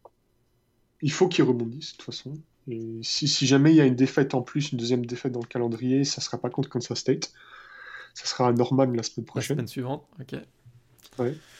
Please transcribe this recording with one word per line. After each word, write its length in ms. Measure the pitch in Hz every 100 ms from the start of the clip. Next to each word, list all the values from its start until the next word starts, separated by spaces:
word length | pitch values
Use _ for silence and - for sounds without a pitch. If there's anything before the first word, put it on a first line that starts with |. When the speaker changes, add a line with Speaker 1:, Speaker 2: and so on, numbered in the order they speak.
| - _ _ _ _ _ _ _ _ _
Speaker 1:
Il 100 | 147
faut 160 | - 180
qu'ils 160 | 170
rebondissent, 480 | 127 123 117 135 -
de 40 | -
toute 80 | -
façon. 280 | - 131 156 - _ -
Et 300 | 113 113 113
si, 260 | 113 - 151
si 180 | - 127
jamais 240 | 139 151
il 40 | 160
y 40 |
a 40 |
une 100 | 131
défaite 400 | 123 131 - 139
en 80 | 131
plus, 300 | 123 151 147
une 60 | 123
deuxième 280 | 117 123 120
défaite 260 | 120 135
dans 80 | 120
le 60 | 117
calendrier, 580 | 123 117 113 127 135
ça 160 | 139 -
sera 180 | - 120
pas 120 | 127
contre 180 | - 135
Kansas 300 | 123 - 117
State. 340 | - 147 - - - - - - - - -
Ça 120 | - -
sera 220 | - 123
à 40 |
Norman 340 | 120 120 135 131
la 160 | 117
semaine 240 | 110 - 113
Speaker 2:
La 40 |
Speaker 1:
prochaine. 260 | 123 120 147
Speaker 2:
semaine 120 | 113
suivante, 380 | - 123 151 - -
ok. 160 | 127 135 - _ - - _ _ - -
Speaker 1:
Ouais. 160 | 123 151 -